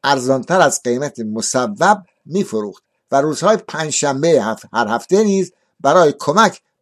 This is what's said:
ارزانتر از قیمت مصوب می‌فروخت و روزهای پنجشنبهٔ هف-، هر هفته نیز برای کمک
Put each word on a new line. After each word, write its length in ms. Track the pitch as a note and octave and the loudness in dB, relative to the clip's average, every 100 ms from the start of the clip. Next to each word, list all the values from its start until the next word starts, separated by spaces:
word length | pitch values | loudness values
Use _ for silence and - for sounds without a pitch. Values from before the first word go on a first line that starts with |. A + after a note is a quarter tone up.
ارزانتر 580 | C#3 C#3 B2+ C3 A2+ F#3 | 0 0 0 -2 0 2
از 200 | D3+ - | 2 0
قیمت 360 | B2 A#2+ D3 C3 | -4 -4 -4 -8
مصوب 760 | A2 A2 G#2+ B2+ B2 G#2 F3 G#3 F#3 _ - | -8 -8 -4 -4 -4 0 2 2 -2 _ -8
می‌فروخت 580 | E3+ G3+ A2 G#2 F2+ _ _ _ | -6 -4 -6 -8 -12 _ _ _
و 100 | C3+ | 0
روزهای 360 | D3 C#3+ F3 A3 | 0 0 0 0
پنجشنبهٔ 840 | - D3+ D#3 - D3 C3+ D#3+ D#3 | -2 -10 -6 -4 -2 -2 2 2
هف-، 240 | G#2 A2 - | 2 -6 -6
هر 140 | A2 A3 | -4 -2
هفته 360 | A#2+ - F#3+ | -2 0 0
نیز 280 | G#3+ G3 F3+ _ _ _ | 2 0 -2 _ _ _
برای 340 | C#3 E3+ D#3+ C#3 | 2 4 4 2
کمک 420 | - E3+ A3 - _ _ | -2 2 2 0 _ _